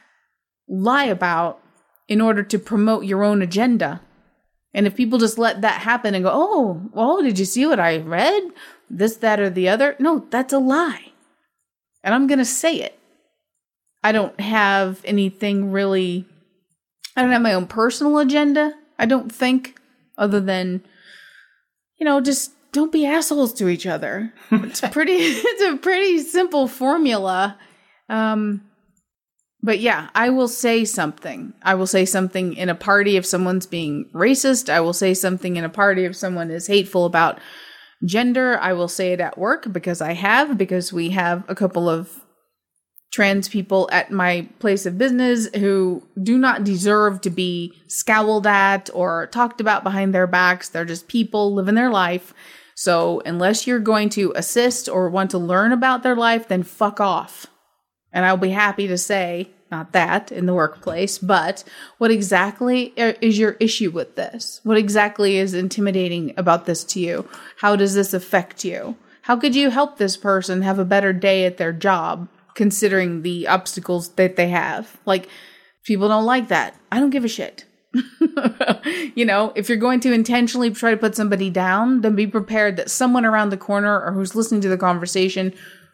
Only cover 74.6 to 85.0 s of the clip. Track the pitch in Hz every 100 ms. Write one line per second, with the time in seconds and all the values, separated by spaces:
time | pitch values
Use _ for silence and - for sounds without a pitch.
74.6 | 156 - 226 - - 190 185 - - -
75.6 | _ _ - 202 208 214 220 254 220 170
76.6 | 104 - _ 226 285 269 233 - 143 -
77.6 | - _ _ 240 - - - 285 240 -
78.6 | - 202 302 359 302 233 233 202 214 214
79.6 | 208 226 240 254 254 233 226 247 240 247
80.6 | 233 214 233 220 220 220 214 196 196 180
81.6 | 185 196 240 254 214 208 208 220 208 220
82.6 | 208 175 - - 254 247 226 214 208 196
83.6 | - 202 208 202 - 196 185 - 220 214
84.6 | 190 185 185 175